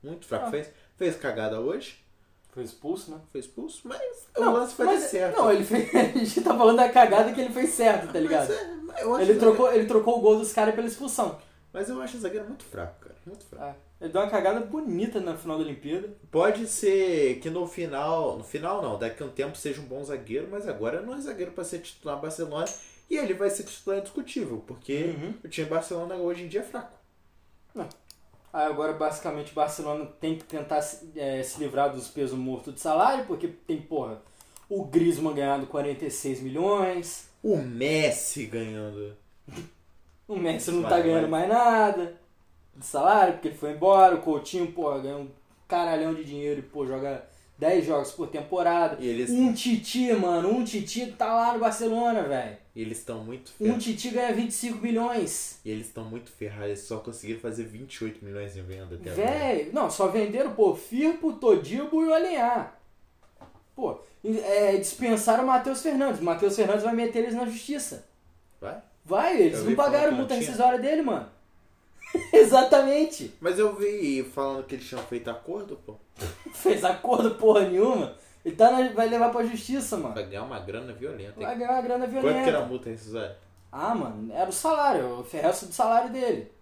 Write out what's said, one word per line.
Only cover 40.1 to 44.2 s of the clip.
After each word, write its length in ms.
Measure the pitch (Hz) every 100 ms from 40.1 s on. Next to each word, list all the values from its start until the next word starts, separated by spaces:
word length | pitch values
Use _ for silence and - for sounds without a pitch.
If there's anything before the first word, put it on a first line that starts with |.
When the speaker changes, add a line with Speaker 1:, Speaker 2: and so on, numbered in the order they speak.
| _ -
Speaker 2:
O 80 | 202
Messi 340 | 170 160 -
não 120 | 175
Speaker 1:
Vai, 80 | 165
Speaker 2:
tá 80 | 175
ganhando 280 | 165 160 160
Speaker 1:
vai. 20 | 160 185
Speaker 2:
mais 20 |
nada 640 | 233 240 226 208 180 175 - _ _ _ _ _ 135
de 100 | -
salário, 480 | 147 165 214 185
porque 140 | 170 156
ele 80 | 151
foi 140 | 151
embora. 420 | 147 180 196 190
O 80 | -